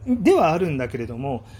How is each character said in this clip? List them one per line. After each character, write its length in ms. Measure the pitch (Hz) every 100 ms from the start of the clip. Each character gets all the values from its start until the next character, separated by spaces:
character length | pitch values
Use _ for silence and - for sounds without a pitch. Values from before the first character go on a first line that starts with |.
| 262
で 260 | 247 208
は 200 | 370 175
あ 60 | 170
る 120 | 180
ん 80 | 139
だ 100 | 123
け 80 | 123
れ 100 | 117
ど 120 | 120
も、 260 | 139 120 -